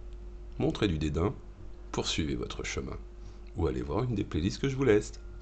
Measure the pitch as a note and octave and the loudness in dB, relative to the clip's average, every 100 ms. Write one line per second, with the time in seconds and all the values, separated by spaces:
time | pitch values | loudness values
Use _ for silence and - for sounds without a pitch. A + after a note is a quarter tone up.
0 | - - - - - - C3 D#3+ G#2 D#2 | -10 -10 -10 -12 -8 0 0 4 2 4
1 | D2+ D2 F#2+ - - - - - - - | 2 2 2 0 -8 -12 -12 -12 -6 -4
2 | - - D2+ B1 - - - - C2 - | 0 0 0 -2 -4 -6 -4 -4 -4 -6
3 | - - - - - - D#2+ B1+ B1+ F2+ | -10 -12 -12 -12 -8 0 0 0 0 0
4 | B2+ A2 - F#2+ F2+ - C3+ C3 C3+ G#2+ | 2 2 0 2 2 2 0 4 8 8
5 | - - - - | 6 -4 -10 -10